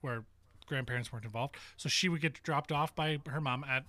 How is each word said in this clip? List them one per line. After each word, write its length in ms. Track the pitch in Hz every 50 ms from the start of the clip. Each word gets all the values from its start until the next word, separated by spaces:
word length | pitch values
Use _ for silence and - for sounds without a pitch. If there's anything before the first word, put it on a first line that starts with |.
where 220 | - 131 117 113 110 - - - - - - - -
grandparents 460 | - 147 135 123 120 123 123 117 -
weren't 120 | 123 113 110
involved. 320 | 113 107 117 127 143 - - - - -
So 120 | - - 143
she 200 | - - 190 180
would 120 | 170 151
get 220 | 156 156 - -
dropped 280 | - 165 147 143 - -
off 240 | 156 143 156 151 -
by 240 | - 156 156 151 143 - 143
her 120 | 180 196
mom 240 | 151 131 123 131 143
at 220 | 135 127 131 143